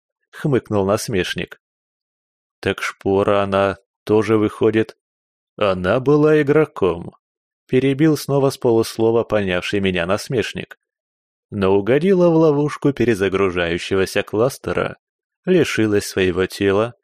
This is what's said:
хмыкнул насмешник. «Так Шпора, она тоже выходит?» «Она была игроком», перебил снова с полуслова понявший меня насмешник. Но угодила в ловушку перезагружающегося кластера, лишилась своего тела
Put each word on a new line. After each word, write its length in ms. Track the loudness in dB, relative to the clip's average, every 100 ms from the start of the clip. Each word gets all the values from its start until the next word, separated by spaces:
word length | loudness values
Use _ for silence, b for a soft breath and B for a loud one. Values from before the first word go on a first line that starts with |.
| _ _ _
хмыкнул 560 | -6 -2 -2 0 -2 0
насмешник. 720 | -2 -2 -4 -4 -6 -10 -14 _ _ _ _ _ _ _ _ _ _
«Так 200 | -6 -4
Шпора, 600 | -8 -6 -2 0 2 0
она 340 | 0 0 0 -2 _ _
тоже 340 | 0 0 2 2
выходит?» 580 | 0 0 0 2 -2 -8 _ _ _ _ _ -4
«Она 440 | -2 0 0 0
была 400 | 2 2 4 2
игроком», 760 | 2 0 0 -2 -2 -2 -10 -18 _ _ _ _ -2
перебил 500 | 0 0 2 0 0
снова 320 | -2 0 0
с 80 | 0
полуслова 680 | 0 2 0 0 0 2
понявший 560 | 0 -2 0 -4 -2 -2
меня 260 | 0 -2 -2
насмешник. 720 | -4 -2 -4 -4 -8 -14 -18 _ _ _ _ _ _ _
Но 260 | -2 2 2
угодила 540 | 2 0 2 4 4
в 40 |
ловушку 580 | 4 4 2 -2 0 -2
перезагружающегося 1300 | 0 0 2 0 0 0 0 -2 -4 -2 -2 0 -2
кластера, 720 | -4 -2 -2 -2 -6 -4 -4 -8 _ _ _ _
лишилась 600 | 0 2 2 0 0 0 -2
своего 400 | -2 0 0 -4
тела 480 | 0 0 2 -2 -6